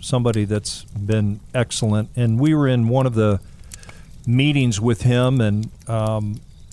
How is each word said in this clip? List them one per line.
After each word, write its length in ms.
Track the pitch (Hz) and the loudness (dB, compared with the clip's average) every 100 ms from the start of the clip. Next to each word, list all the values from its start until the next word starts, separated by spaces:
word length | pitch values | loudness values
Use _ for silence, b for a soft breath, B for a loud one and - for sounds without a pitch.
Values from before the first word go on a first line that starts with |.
somebody 420 | - 127 120 110 101 | -2 0 2 0 0
that's 400 | 107 - - - | -2 -4 -10 -12
been 540 | 104 101 110 104 104 - | -8 -2 0 0 -2 -4
excellent. 560 | 127 117 - 113 107 107 - | -2 -2 -2 0 0 -2 -2
And 240 | 117 113 | 0 2
we 160 | 147 156 | 2 2
were 120 | 139 | 2
in 200 | 123 113 | 2 2
one 180 | 131 131 | 2 2
of 80 | |
the 260 | 113 107 95 B B B B B B B B - | 2 2 2 B B B B B B B B 0
meetings 560 | 123 143 143 123 101 | 2 4 2 2 2
with 220 | 117 113 | 0 2
him, 360 | 123 123 127 135 | 2 2 2 2
and, 300 | 110 104 110 - - | 2 0 -4 -10 -6
um, 540 | 113 110 110 104 107 - - - | -2 -2 -2 -4 -8 -12 -20 -20